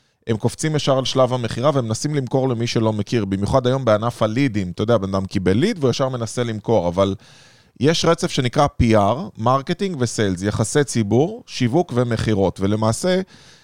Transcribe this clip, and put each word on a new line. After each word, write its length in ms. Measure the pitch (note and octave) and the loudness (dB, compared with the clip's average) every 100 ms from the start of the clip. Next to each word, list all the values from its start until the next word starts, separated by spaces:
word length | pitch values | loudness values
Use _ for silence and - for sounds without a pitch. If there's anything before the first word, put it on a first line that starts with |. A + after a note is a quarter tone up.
| _ _ - | _ _ -6
הם 100 | A2 | -2
קופצים 380 | A#2 - D#3 D3+ | -2 -2 -2 -2
ישר 220 | - C3+ | 0 0
על 80 | B2 | 0
שלב 280 | C3 B2+ | 2 2
המכירה, 380 | B2+ A#2 A#2 C3+ | 2 -4 -2 0
והם 120 | C#3 A2+ | 0 -2
מנסים 300 | A2 D3 D3 | -4 -4 -4
למכור 340 | B2+ C3+ C3 | -2 0 0
למי 180 | A#2 A#2+ | -2 -2
שלא 260 | B2 A2 | 0 0
מכיר, 320 | G#2+ G2+ A#2+ G2+ | 0 -2 -2 0
במיוחד 420 | G2 G2 - B2 | -2 0 0 2
היום 180 | C3+ B2 | 0 2
בענף 360 | G#2+ A#2 - | 0 0 -2
הלידים, 500 | A2 A2+ C#3+ G#2 F2+ | 0 2 0 0 -4
אתה 120 | E2+ | -2
יודע, 140 | G#2+ A#2 | 0 0
בן 180 | F#2+ F#2+ | 0 -2
אדם 100 | F#2+ | -2
קיבל 280 | - F2+ | -2 2
ליד, 240 | G2+ F#3+ G3 | 2 2 0
והוא 100 | C3+ | 0
ישר 200 | A2 C3 | 0 -2
מנסה 340 | B2+ A2+ - | -4 -6 -4
למכור, 440 | A#2+ G#2+ - A2 F2 | -4 -4 0 2 2
אבל 280 | F2 G2 F#2+ - - - _ _ - | 2 0 -2 -12 -20 -20 _ _ -2
יש 260 | C#3+ E3+ E3 | 0 2 2
רצף 260 | E3+ F3 | 0 -2
שנקרא 360 | - B2 D3 C#3+ | -2 -2 2 2
פי 280 | - A#2+ G#2+ | 2 4 4
אר, 320 | G2+ C3+ G3 - | 4 0 -6 -2
מרקטינג 580 | A2+ C3+ C3+ F3 G3 D3+ | 0 0 0 -4 -4 -2
וסיילס, 420 | A#2+ - G#2 F2+ | -2 0 0 0
יחסי 420 | G2+ G2+ A2+ D3 | -2 -2 0 0
ציבור, 600 | C#3+ A#2+ G2+ A2+ E3+ A#3 - | 2 0 2 2 0 -4 -12
שיווק 440 | - B2 D3+ F3+ B2 | -2 0 0 0 -2
ומכירות, 640 | B2 A2+ A2+ G2+ F#2 - | -2 -2 0 2 0 0
ולמעשה... 640 | G2 G#2+ A2 A2+ F3+ F#3 F#3+ - - - | -2 0 0 0 0 0 -2 -10 -20 -20